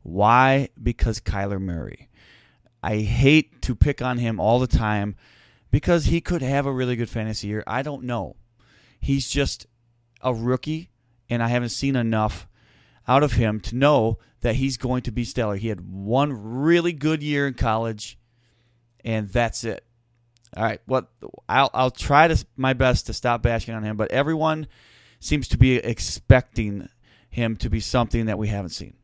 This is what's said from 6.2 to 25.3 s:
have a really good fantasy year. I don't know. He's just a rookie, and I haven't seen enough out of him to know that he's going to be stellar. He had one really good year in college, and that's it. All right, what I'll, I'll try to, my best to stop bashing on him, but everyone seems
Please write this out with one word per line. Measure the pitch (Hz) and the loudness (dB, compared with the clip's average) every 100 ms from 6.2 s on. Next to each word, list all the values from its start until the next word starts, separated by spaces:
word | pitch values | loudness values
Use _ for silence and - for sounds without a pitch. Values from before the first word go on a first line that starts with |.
| - 175 | 0 -4
have | 131 139 139 | 0 0 -2
a | |
really | 131 123 120 | -2 -2 -2
good | 117 | -4
fantasy | 117 107 107 101 | -4 -6 -6 -6
year. | 107 - | -6 -4
I | 117 | -6
don't | 139 143 | -6 -8
know. | 123 117 78 - _ _ _ _ _ _ | -6 -6 -6 -14 _ _ _ _ _ _
He's | - 139 - | -2 -2 0
just | 143 139 - - _ _ _ _ _ | -2 -2 -4 -16 _ _ _ _ _
a | 131 | -4
rookie, | 113 120 127 151 156 175 _ _ _ - | -2 -2 -2 -2 -8 -8 _ _ _ -6
and | 120 | -2
I | 117 | 0
haven't | 123 120 | 0 -2
seen | - 139 135 | -2 0 0
enough | 113 110 107 - - _ _ _ _ _ - | 0 0 0 -4 -16 _ _ _ _ _ 2
out | 131 | 2
of | 147 | 4
him | 117 113 107 | 2 0 -2
to | - 120 | -6 2
know | 143 143 110 113 _ _ | 4 4 2 -2 _ _
that | 123 113 | -2 0
he's | 135 131 | -2 -2
going | 123 127 | -4 -4
to | 123 | -4
be | 113 | -6
stellar. | 117 - 110 101 | -6 -2 -2 -2
He | 110 | -4
had | 98 95 | -6 -10
one | 95 98 123 147 | -10 -2 0 0
really | 120 107 123 151 175 170 | -4 -8 -2 4 4 2
good | 156 151 156 | -2 -2 -2
year | 147 147 139 | -2 -2 -2
in | |
college, | 127 117 110 117 107 - - _ _ _ _ _ _ _ _ 120 | 0 0 0 -2 -6 -12 -16 _ _ _ _ _ _ _ _ -4
and | 110 104 | -4 0
that's | 120 117 - | 0 0 -2
it. | 113 - _ _ _ _ _ _ _ - | -8 -8 _ _ _ _ _ _ _ -4
All | |
right, | 110 107 - | -4 -4 -2
what | 131 - _ - - - | -4 -4 _ -20 -16 0
I'll, | 123 139 | 2 2
I'll | - 127 | 0 -2
try | - - 143 165 | -2 4 6 6
to, | 160 - - | 4 -2 -4
my | 131 | -2
best | 127 131 120 - | 2 2 2 -4
to | |
stop | - 123 120 | -4 -2 0
bashing | 117 113 - 113 | 0 -2 -4 -6
on | |
him, | 107 107 | -6 -4
but | 107 | 0
everyone | 123 143 160 156 156 147 _ _ _ _ _ | 0 0 0 -2 -2 -8 _ _ _ _ _
seems | - | -2